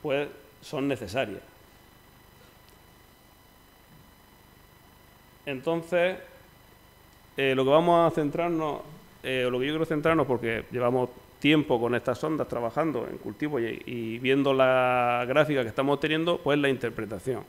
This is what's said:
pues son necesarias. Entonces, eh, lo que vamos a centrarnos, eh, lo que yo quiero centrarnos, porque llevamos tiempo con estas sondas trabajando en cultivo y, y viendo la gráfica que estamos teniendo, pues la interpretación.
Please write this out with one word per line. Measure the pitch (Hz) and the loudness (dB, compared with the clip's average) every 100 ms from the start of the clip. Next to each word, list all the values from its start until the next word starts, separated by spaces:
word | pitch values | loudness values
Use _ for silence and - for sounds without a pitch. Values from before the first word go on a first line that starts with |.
pues | 151 139 147 - - - | -2 -2 -4 -10 -20 -20
son | - 143 139 | -10 -4 -2
necesarias. | 135 101 117 107 92 - - - - - - - - - - - - - - - - - - - - - - - _ - - - - - - - - - - - - - - - - - | -4 -4 -4 -4 -8 -16 -20 -20 -20 -20 -20 -20 -20 -20 -20 -20 -20 -20 -20 -20 -20 -20 -20 -20 -20 -20 -20 -20 _ -20 -20 -20 -20 -20 -20 -20 -20 -20 -20 -20 -20 -20 -20 -20 -16 -10
Entonces, | 131 160 165 165 175 180 185 - - - - - - - - - - - - | -6 -4 -4 -2 0 0 -2 -14 -20 -20 -20 -20 -20 -20 -20 -20 -20 -12 -2
eh, | 135 131 | 0 2
lo | |
que | 131 | 4
vamos | 151 170 170 165 | 4 6 4 4
a | 165 | 2
centrarnos, | 147 160 170 160 156 - - - - - | -2 -2 -2 -2 -4 -8 -12 -20 -20 -12
eh, | 127 131 127 | -4 -2 0
lo | 123 | 0
que | 135 | -2
yo | |
quiero | 156 160 | -2 -2
centrarnos, | 156 156 160 131 | 0 2 2 2
porque | 117 113 113 - | 0 0 -4 -6
llevamos | 123 123 127 127 - - - | -2 0 2 -2 -6 -20 0
tiempo | 143 156 147 120 | 4 4 4 0
con | 117 120 | 2 0
estas | - 117 | 0 -2
sondas | 156 156 123 | -4 -4 -4
trabajando | 120 117 143 160 120 - | -4 -4 -2 -2 -4 -6
en | - | -10
cultivo | - 107 151 139 | -12 -6 -4 -2
y, | 117 - - | -4 -6 -8
y | 120 113 117 | -8 -6 -4
viendo | 127 139 139 | 2 2 4
la | 135 131 127 127 127 123 120 123 | 4 4 4 4 2 2 0 2
gráfica | 139 147 139 | 2 4 2
que | 117 | 0
estamos | 104 135 143 | -2 0 2
teniendo, | - 156 165 175 | 0 0 0 -2
pues | 139 147 | 0 2
la | 139 | 2
interpretación. | 127 117 113 104 101 135 117 | 0 -4 -6 -8 -8 -6 -6